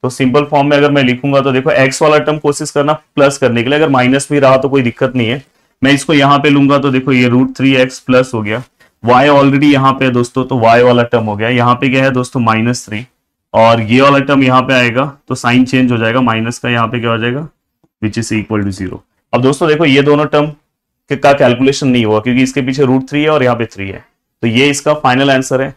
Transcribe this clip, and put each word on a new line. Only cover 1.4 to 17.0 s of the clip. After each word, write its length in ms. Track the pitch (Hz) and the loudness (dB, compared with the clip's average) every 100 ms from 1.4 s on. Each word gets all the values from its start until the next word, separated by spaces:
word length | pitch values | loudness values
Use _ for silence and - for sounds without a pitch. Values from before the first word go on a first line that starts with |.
तो 100 | 135 | 0
देखो 200 | 127 139 | -2 -2
एक्स 300 | - 135 135 | 0 0 0
वाला 160 | 156 151 | 2 2
term 200 | 151 151 | 0 -2
कोशिश 340 | 147 143 151 | -2 -4 -4
करना 220 | - 143 | -4 -2
प्लस 440 | 156 _ - 143 139 | -4 _ 0 0 2
करने 260 | 127 117 | -2 0
के 60 | 117 | -2
लिए, 100 | 147 | 0
अगर 100 | 156 | 0
माइनस 380 | 131 123 135 - | 0 2 0 0
भी 80 | 147 | 0
रहा 180 | 131 131 | 2 2
तो 120 | 135 | 2
कोई 120 | 139 | 0
दिक्कत 340 | 120 - 135 135 | -2 -2 -4 -2
नहीं 120 | 151 | -4
है। 160 | 143 - _ _ _ | -4 -10 _ _ _
मैं 100 | 131 | 0
इसको 220 | 143 - | 0 0
यहाँ 240 | 151 139 143 | 0 2 2
पे 100 | 151 | 2
लूंगा 280 | 143 139 139 | 2 2 2
तो 100 | 139 | 0
देखो 220 | 131 131 | -2 0
ये 160 | 127 123 | 0 2
root 280 | 123 131 131 | 2 0 0
three 180 | 135 135 | 0 2
x 240 | 127 - | 0 -2
plus 320 | - 127 127 | -2 0 0
हो 80 | 117 | -4
गया, 220 | 104 110 123 _ _ _ | -6 -8 -8 _ _ _
Y 220 | 110 127 143 | 0 2 4
already 340 | 143 139 139 | 4 4 2
यहाँ 280 | 147 143 135 | 2 2 2
पे 120 | 135 131 | 0 -2
है 60 | |
दोस्तों, 320 | 123 120 - 127 | -2 -2 -4 -4
तो 100 | 135 | 0
Y 220 | 113 117 | 4 4
वाला 220 | 123 123 | 4 2
term 220 | 117 120 107 | 0 -2 -2
हो 100 | 104 | -4
गया। 140 | 113 | -2
यहाँ 260 | 123 120 120 | 0 0 0
पे 140 | 135 | 0
क्या 140 | 131 | 0
है 80 | 135 | 0
दोस्तों? 280 | 127 123 135 | -2 -4 -4
माइनस 460 | 113 110 117 123 - | -2 0 -2 -4 -8
थ्री, 200 | 107 123 _ _ _ _ | -12 -14 _ _ _ _
और 280 | 110 113 117 | 2 4 2
ये 200 | 107 123 | 2 2
वाला 180 | 139 139 | 4 2
term 240 | 135 143 | 0 0
यहाँ 180 | 131 127 | 2 2
पे 120 | 131 | 0
आएगा 320 | 131 120 120 143 - _ | 0 0 -2 -6 -8 _
तो 80 | 127 | -6
sign 300 | 120 123 127 | 0 0 2
change 260 | 131 127 | 0 0
हो 60 | 120 | 0
जाएगा, 240 | 113 117 | 0 0
minus 380 | 123 113 113 117 | 0 -2 -4 -6
का 100 | 123 | -4
यहाँ 180 | 120 113 | -2 -2
पे 120 | |
क्या 120 | 120 | -2